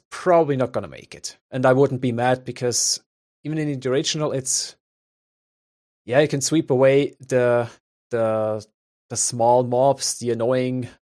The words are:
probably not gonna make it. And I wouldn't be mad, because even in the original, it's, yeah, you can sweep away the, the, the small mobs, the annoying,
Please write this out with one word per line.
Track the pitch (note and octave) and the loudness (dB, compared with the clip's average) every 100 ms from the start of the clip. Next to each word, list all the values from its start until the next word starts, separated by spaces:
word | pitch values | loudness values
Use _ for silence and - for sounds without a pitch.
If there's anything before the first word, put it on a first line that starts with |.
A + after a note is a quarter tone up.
| _ | _
probably | - - E3+ D#3 C3+ | -6 2 4 4 0
not | B2+ | -2
gonna | A#2 F#2 | -4 -10
make | C2 - | -12 -18
it. | - - - _ | -16 -16 -18 _
And | C3+ | 0
I | C3 | 2
wouldn't | C3 C#3 B2+ | 4 4 2
be | B2+ | -4
mad, | A#2 B2 B2+ | 0 0 0
because | B2+ B2 B2 A2+ - - _ _ _ _ | -4 -6 -4 -2 -2 -4 _ _ _ _
even | C#3+ D#3 | -8 -4
in | D3+ C3+ | -4 -4
the | B2+ | -2
original, | C3 D#3+ D#3 D3+ | -2 -2 -2 -4
it's, | C3 C3 - - - _ _ _ _ _ _ _ _ _ _ _ _ - | -4 -4 -4 -6 -12 _ _ _ _ _ _ _ _ _ _ _ _ -2
yeah, | B2+ | 2
you | D3+ | 2
can | C#3 | 0
sweep | C3+ D#3 D#3+ | 0 0 0
away | C3 C3+ C#3 C#3+ - | 4 4 4 2 -4
the, | C3 C3 B2 A#2+ A2 - _ _ _ | -4 0 2 2 -2 -8 _ _ _
the, | A#2 A2+ A2 G#2+ G#2+ G#2 _ _ _ _ | -4 -2 0 -2 -4 -8 _ _ _ _
the | A#2 | -6
small | - B2 A#2 B2 | -4 0 4 4
mobs, | B2 B2 C3+ C3 - - | 2 2 2 2 -2 -4
the | A#2+ | -4
annoying, | A#2 A#2 B2+ B2+ B2+ A#2 - | -2 0 0 -2 -4 -8 -12